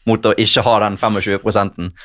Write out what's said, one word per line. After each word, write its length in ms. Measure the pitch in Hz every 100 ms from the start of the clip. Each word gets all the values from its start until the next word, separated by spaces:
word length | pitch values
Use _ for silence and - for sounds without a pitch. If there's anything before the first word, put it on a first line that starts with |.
| 113
mot 160 | 110
å 120 | 113 107
ikke 280 | 110 123
ha 160 | 120 110
den 180 | 107 98
femogtjue 420 | 110 104 98 98
prosenten. 520 | 107 104 101 - 90 -